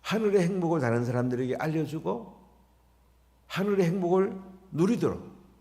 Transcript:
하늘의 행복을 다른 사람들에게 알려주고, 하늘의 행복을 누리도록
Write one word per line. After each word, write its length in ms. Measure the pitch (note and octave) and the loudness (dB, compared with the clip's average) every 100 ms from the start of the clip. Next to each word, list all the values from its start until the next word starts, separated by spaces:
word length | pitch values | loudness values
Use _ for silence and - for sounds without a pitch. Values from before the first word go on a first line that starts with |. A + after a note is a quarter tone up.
하늘의 400 | - G3+ G#3+ G3 | -2 0 2 4
행복을 380 | F3 F#3+ E3+ E3 | 2 0 0 2
다른 240 | B2 A#2 | 2 0
사람들에게 520 | A#2+ B2 B2 B2 B2+ B2+ | 0 0 0 -2 -2 -2
알려주고, 800 | D#3+ D#3 C#3+ D#3+ - A3+ G#3+ - - _ _ _ _ _ _ _ _ _ _ | -2 -2 -4 -6 -6 -6 -8 -20 -20 _ _ _ _ _ _ _ _ _ _
하늘의 400 | - G3+ G3 E3+ | -4 0 2 2
행복을 540 | F#3+ F3 F#3 F#3+ - - - - | 2 2 2 2 -4 -14 -20 -10
누리도록 600 | C#3+ F#3+ A3+ D3+ - - - - - | 0 2 2 0 -2 -10 -20 -20 -20